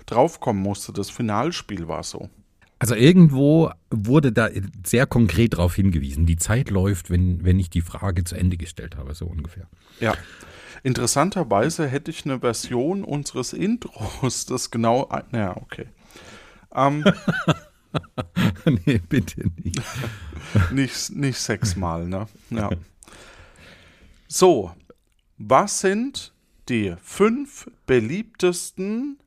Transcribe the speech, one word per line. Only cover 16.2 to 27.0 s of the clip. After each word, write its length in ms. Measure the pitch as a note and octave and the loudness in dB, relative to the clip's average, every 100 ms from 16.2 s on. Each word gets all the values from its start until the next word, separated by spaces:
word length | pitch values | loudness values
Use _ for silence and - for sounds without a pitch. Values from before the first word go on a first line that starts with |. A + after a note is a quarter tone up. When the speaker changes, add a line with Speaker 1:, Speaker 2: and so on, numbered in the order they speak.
| - - - - _ | -20 -20 -20 -20 _
Speaker 1:
Ähm, 280 | B2+ C#3 D3 D3+ | -2 0 4 2
Speaker 2:
<laughs> 60 | - - - - - - _ _ - - - - - A#2 F#2+ - A#2 D3 | 2 -2 -2 -2 -4 -6 _ _ -10 -8 -10 -8 0 0 0 0 2 2
Nee, 140 | A#2 - | 0 0
bitte 400 | C3 F#2 - - E2+ | -2 -2 -4 -6 -4
nicht. 160 | - E2+ - - A#2 A2 | -6 -6 -8 -8 -8 -10
Speaker 1:
<laughs> 460 | - D#2+ - G#2+ F2 | -14 -16 -2 0 2
Nicht, 380 | C3+ C3 - - | 0 -2 -4 -8
nicht 280 | - C#3+ B2 | -4 -4 -2
sechsmal, 680 | - G#2 G#2+ F#2 F2 E2 F2 | -4 -2 -2 -2 -4 -4 -4
ne? 200 | F#2+ G#2+ - _ | -6 -8 -14 _
Ja. 200 | A2+ G2+ F2 E2+ _ - - - - - - - - - _ - _ _ | -6 -4 -6 -8 _ -20 -20 -20 -20 -20 -20 -20 -20 -20 _ -20 _ _
So, 420 | - F#3 C#3 F#2 - - - _ _ _ - | 2 4 4 0 -10 -20 -20 _ _ _ -16
was 420 | G#2+ C3 G3+ - | 2 4 4 0
sind 520 | G3 G3+ C4 - - _ _ _ - | 0 0 -2 -8 -16 _ _ _ -4
die 260 | A#2+ G2 F2 | -2 -2 -6